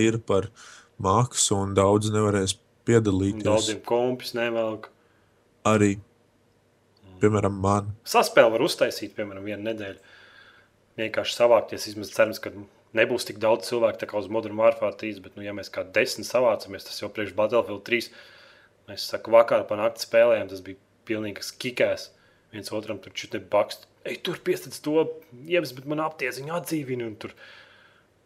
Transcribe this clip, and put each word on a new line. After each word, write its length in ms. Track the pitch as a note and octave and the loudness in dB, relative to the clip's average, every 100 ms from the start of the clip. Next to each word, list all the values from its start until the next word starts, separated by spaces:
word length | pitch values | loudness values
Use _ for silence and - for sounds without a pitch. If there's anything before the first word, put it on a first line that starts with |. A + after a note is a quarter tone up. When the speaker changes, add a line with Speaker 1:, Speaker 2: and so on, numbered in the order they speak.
Speaker 1:
ir 160 | A2 A2+ | 4 2
par 300 | - G2 G2 - - - _ _ | 0 0 0 -10 -20 -20 _ _
maksu 580 | F#2+ G#2 B2+ - - G2+ | 2 2 2 0 0 0
un 140 | G2 | 2
daudz 380 | G2 G2 G#2 G#2+ | 4 6 6 2
nevarēs 400 | G#2+ G#2+ G2+ F#2+ - _ _ - | 2 2 2 0 -4 _ _ 4
piedalīties. 540 | A#2 G#2+ F#2+ G2 G#2+ | 4 4 2 0 0
Speaker 2:
Un 60 | G2+ | 0
daudziem 320 | G#2+ G#2+ G2+ | 0 0 -6
kompis 540 | - A#2+ B2 B2 - A#2 | -2 0 0 -4 -6 -4
nevelk. 540 | A#2 A#2 A2 G#2+ - _ _ _ _ _ _ _ | -2 -2 -2 -6 -12 _ _ _ _ _ _ _
Speaker 1:
Arī, 300 | G#2 A2 G#2 G2+ | 2 4 4 2
Speaker 2:
Mm. 1200 | - _ _ _ _ _ _ _ _ _ - - | -8 _ _ _ _ _ _ _ _ _ -20 0
Speaker 1:
piemēram, 340 | G#2 G#2 G2 G2 | 2 4 0 0
man. 380 | G2 G2+ G2+ - | 2 2 0 -10
Speaker 2:
Saspēli 500 | - D3 D3 - A#2+ | 0 2 4 6 6
var 80 | A2+ | 6
uztaisīt, 540 | D3+ - B2 - G#2 - | 0 0 -2 -2 -10 -8
piemēram, 300 | G#2 F#2+ G2+ | -10 -10 -10
vienu 160 | G2+ | -8
nedēļu. 320 | G#2+ A2 G2+ F#2 - - - - - - _ _ _ - | -8 -8 -10 -12 -20 -20 -20 -20 -20 -20 _ _ _ -8
Vienkārši 400 | A2 A2 G2+ - | -4 -4 -6 2
savākties, 480 | A#2+ A2+ - G2 G#2+ | 6 6 4 -8 -10
vismaz 220 | G#2 G2 | -10 -10
cerams, 260 | - A2 - | 2 2 0
ka 140 | - F#2 G2+ _ _ | -12 -12 -18 _ _
nebūs 300 | A2 A#2+ A#2+ | 0 2 2
tik 140 | - G#2 | -4 -2
daudz 300 | A2 A#2 - | 2 2 0
cilvēku 320 | A#2+ A2 A2 | 0 0 0
tā 40 | G#2 | -6
kā 120 | G#2 | -6
uz 100 | F#2+ | -4
Modern 280 | A2 A2 G#2+ | -4 -4 4
Warfare 400 | A2+ - G#2 G2 | 4 4 -2 -4
trīs, 200 | A2 F#2+ | -10 -10
bet, 140 | F#2 - | -14 -14
nu, 60 | |
ja 100 | G2+ | -12
mēs 180 | G2+ F#2+ | -10 -10
kā 140 | - F#2 | -10 -2
desmit 360 | G#2+ C3 - F#2+ | 0 0 -2 -2
savācamies, 560 | A#2+ B2 G2+ G2 F#2+ | 2 2 0 -4 -14
tas 160 | - - | -14 -12
jau 80 | G2+ | -10
priekš 240 | - G2 | -6 -6
Battlefield 500 | G2 G#2+ A#2 G2+ G2+ | -2 0 2 0 -6
trīs. 260 | - A#2 - - - - - - _ _ - | -2 -2 -4 -14 -20 -20 -20 -20 _ _ -18
Mēs, 200 | G2+ - | -12 -8
saku, 220 | G#2+ - | -8 4
vakar 340 | A2+ A#2 A#2 G2 | 6 6 2 0
pa 100 | G#2 | -2
nakti 280 | A2+ - | -2 -2
spēlējām, 440 | - A#2 A#2+ A2 F#2+ | 0 4 6 4 0
tas 100 | F#2+ | -10
bija 160 | F#2 F#2 _ _ - | -14 -18 _ _ -8
pilnīgs 480 | G#2+ G#2+ F#2+ - - | -6 -6 -8 -14 -8
kikēs. 540 | B2+ B2 A2 F#2+ - _ _ _ _ | -8 0 0 0 -8 _ _ _ _
Viens 180 | G#2+ G2 | -14 -8
otram 280 | G#2+ G#2+ G2+ | -8 -8 -12
tur 140 | - | -12
čitē 280 | - - G#2+ | -14 -10 -10
bakst. 460 | F#2+ G#2 - - - _ | 0 0 0 -4 -18 _
Ej, 160 | - - | -12 -10
tur 140 | - D3 | -8 -6
piestāds 400 | - D#3+ C#3 - | -4 -4 -6 -10
to, 220 | D3+ D#3 D#3 - - B2 | -2 0 0 -4 -16 -20
jebs, 280 | D3+ F3 D3 | -2 0 0
bet 100 | B2+ | -8
man 140 | C3+ D3+ | -8 -4
aptieciņu 540 | D#3 - C3 B2 C#3+ | -4 -4 -6 -6 -8
atdzīvini 480 | E3+ E3+ D#3+ C3 B2 | -8 -6 -6 -4 -6
un 140 | A2+ G#2 | -6 -10
tur, 160 | A2+ - - - - - _ _ _ _ | -14 -16 -20 -20 -20 -20 _ _ _ _